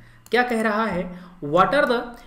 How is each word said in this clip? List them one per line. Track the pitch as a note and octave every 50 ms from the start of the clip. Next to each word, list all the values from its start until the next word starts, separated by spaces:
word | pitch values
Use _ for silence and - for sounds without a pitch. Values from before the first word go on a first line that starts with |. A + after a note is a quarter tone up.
| - - - - _ -
क्या | - A#3+ B3
कह | B3 A#3+ A3 A3
रहा | A3 G#3 G#3+ A3+
है, | G#3+ F3+ F3 F3+ - - - - - - - -
"What | C#3+ D3+ F3 F#3+ -
are | C4+ C#4+ D4
the | C4 A#3+ A#3+ B3 - - - -